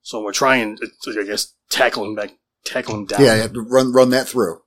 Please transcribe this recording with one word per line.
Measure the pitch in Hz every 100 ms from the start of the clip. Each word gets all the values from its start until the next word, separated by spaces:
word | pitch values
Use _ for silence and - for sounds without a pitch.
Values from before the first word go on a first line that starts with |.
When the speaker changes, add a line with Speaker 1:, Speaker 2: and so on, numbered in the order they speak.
Speaker 1:
So | - 113
we're | 107
trying | 98 135 131 110 110
to, | 110 _ 131 107
I |
guess, | 101 104 - _ _
tackle | - 123 117
him | 104
back, | 107 104 _ _ _
tackle | - 131 120
him | 107
down. | 95 101
Speaker 2:
Yeah, | 131
you | 110
have | 113
to | 120
run, | 113 131 131
run | 127 127
that | 127 123
through. | 123 92 80